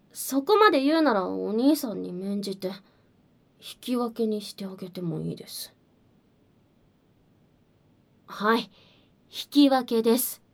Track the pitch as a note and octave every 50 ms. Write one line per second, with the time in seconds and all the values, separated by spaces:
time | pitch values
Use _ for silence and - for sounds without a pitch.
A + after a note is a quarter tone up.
0 | _ _ - - - - C4 C#4 C4+ - G#4+ - G#4+ G#4 E4 C4+ C4+ C#4+ D#4+ E4
1 | D#4 C4+ A3 F#3+ F3+ F#3 F#3+ F#3 F#3 F#3+ G#3 A3+ B3+ C#4+ D#4 C#4+ C4+ A3 G3 F#3
2 | F#3 F#3 F3+ F3+ F#3+ G3 G3+ G3+ G3 G3+ F#3+ G3 F#3 F#3 F#3+ - _ _ _ _
3 | _ _ _ _ _ _ _ _ _ _ _ _ - - - _ - A#3+ B3+ A#3+
4 | A#3+ A3+ A#3 - A3+ G#3+ G#3+ G#3 G#3 - - - G3 F#3+ F#3+ - F#3+ F3+ - F#3
5 | F3+ E3 D#3 D#3 E3 E3+ - - - - - - - - _ _ _ _ _ _
6 | _ _ _ _ _ _ _ _ _ _ _ _ _ _ _ _ _ _ _ _
7 | _ _ _ _ _ _ _ _ _ _ _ _ _ _ _ _ _ _ _ _
8 | _ _ _ _ _ - - - G3+ G#3+ A3+ B3 G#3+ - _ _ _ _ _ _
9 | _ _ _ _ _ _ - - - - - C#4+ C#4+ C4+ C4+ C4 B3 - A#3+ A3+
10 | A3+ A3+ A#3 B3+ - - - - _ _